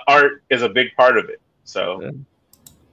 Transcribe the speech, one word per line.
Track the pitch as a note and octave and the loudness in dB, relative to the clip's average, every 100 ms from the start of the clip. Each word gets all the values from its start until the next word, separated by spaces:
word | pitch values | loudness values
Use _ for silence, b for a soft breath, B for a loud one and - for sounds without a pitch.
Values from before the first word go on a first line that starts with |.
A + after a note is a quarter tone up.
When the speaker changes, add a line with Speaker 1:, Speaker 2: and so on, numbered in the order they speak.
| - | 2
Speaker 1:
art | C#3+ C#3+ - - | 2 2 0 -4
is | B2+ | -2
a | A#2 | -2
big | B2+ B2+ - | -2 -2 2
part | B2+ A2 | 4 4
of | F2 | -2
it. | - _ _ - | -10 _ _ -12
So, | F#2+ F#2+ F#2+ | -8 -6 -8
Speaker 2:
Yeah. | - C3+ C#3 _ _ _ _ _ _ | -12 -16 -20 _ _ _ _ _ _